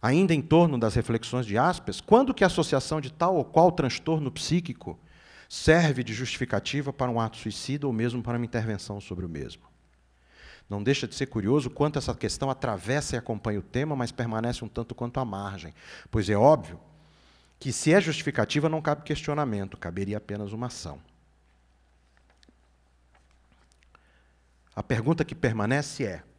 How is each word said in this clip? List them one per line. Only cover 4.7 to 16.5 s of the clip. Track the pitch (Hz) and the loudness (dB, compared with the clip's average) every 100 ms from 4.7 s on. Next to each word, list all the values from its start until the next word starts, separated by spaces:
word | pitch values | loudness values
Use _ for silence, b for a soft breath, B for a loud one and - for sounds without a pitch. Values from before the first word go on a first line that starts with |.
| - - - B B B B B | -10 -12 -14 B B B B B
serve | - - 160 165 127 | -2 6 6 6 2
de | 113 | -2
justificativa | 110 123 - 123 101 - 139 139 | -4 -6 -4 -2 -2 -2 -4 -6
para | 131 127 | -2 -2
um | 117 | 0
ato | 113 - | -2 -4
suicida | - 101 - 143 139 | -10 -8 -6 -4 -2
ou | |
mesmo | 113 120 123 | 0 -2 -2
para | 117 120 | -4 -4
uma | |
intervenção | 120 120 110 104 - 104 | -2 -4 -4 -6 -6 -10
sobre | - 90 | -10 -8
o | 92 | -6
mesmo? | 76 64 - - _ _ _ _ _ B B B B _ | -6 -10 -12 -20 _ _ _ _ _ B B B B _
Não | 101 | -4
deixa | 104 139 117 | 0 0 -2
de | |
ser | - 131 | -6 -6
curioso | 117 98 143 123 | -2 0 0 0
quanto | - 147 147 | -2 0 0
essa | 123 | -4
questão | 120 107 - 135 | -4 -4 -4 -4
atravessa | 131 123 101 85 135 143 | -4 -4 -6 -2 -4 -2
e | 131 | -6
acompanha | - 110 113 104 | -4 -6 -4 -4
o | |
tema, | 90 120 151 | -4 -4 -2
mas | 143 117 | -2 -4
permanece | - 117 113 117 120 | -4 -4 -2 -2 -4
um | 110 | -8
tanto | - 117 117 | -8 -8 -8
quanto | 120 120 | -6 -4
à | |
margem, | 127 98 101 98 82 - B B B | -6 -6 -8 -10 -14 -18 B B B
pois | 113 98 | -2 2
é | |
óbvio | 104 123 | 6 8